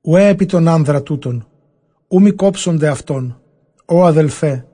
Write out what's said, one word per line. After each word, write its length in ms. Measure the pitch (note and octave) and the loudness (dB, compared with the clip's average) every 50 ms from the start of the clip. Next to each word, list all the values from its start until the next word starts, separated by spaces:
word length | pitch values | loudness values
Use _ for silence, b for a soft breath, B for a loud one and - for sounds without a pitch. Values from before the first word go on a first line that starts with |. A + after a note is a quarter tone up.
Ουέ 260 | _ D#3 D#3+ F#3 G3+ | _ 2 2 4 4
επί 180 | G3+ G3 G3 G3 | 4 2 0 -2
τον 220 | - - F3 E3 | -2 0 0 2
άνδρα 360 | E3 E3 D#3+ D3+ C#3+ D3 C#3 C#3+ | 2 2 0 0 0 -2 -4 -4
τούτον, 440 | - D3+ C3+ - B2+ A#2+ A#2 A2 _ _ _ _ _ _ _ _ _ _ _ _ | -6 -8 -8 -6 -8 -8 -8 -10 _ _ _ _ _ _ _ _ _ _ _ _
ου 140 | _ F#3+ F#3 | _ 2 2
μη 100 | G3+ G#3 | 2 2
κόψονται 560 | G3 G3 F#3+ G3 F#3+ - - F3+ E3 D#3 D3+ | 2 0 -2 -2 -2 -2 -4 -4 -2 0 -2
αυτόν, 540 | D3+ C3+ - - - D3 C3+ B2+ B2 A#2+ _ _ _ _ _ _ _ _ _ _ | -2 -2 -4 -8 -8 -8 -8 -6 -10 -12 _ _ _ _ _ _ _ _ _ _
ω 200 | - E3+ F3 F3+ | -2 2 2 4
αδελφέ 600 | E3+ D3+ D#3 D#3 C#3+ - - - D3+ C3+ B2 - _ | 4 4 2 0 0 -2 -4 -4 -4 -4 -6 -10 _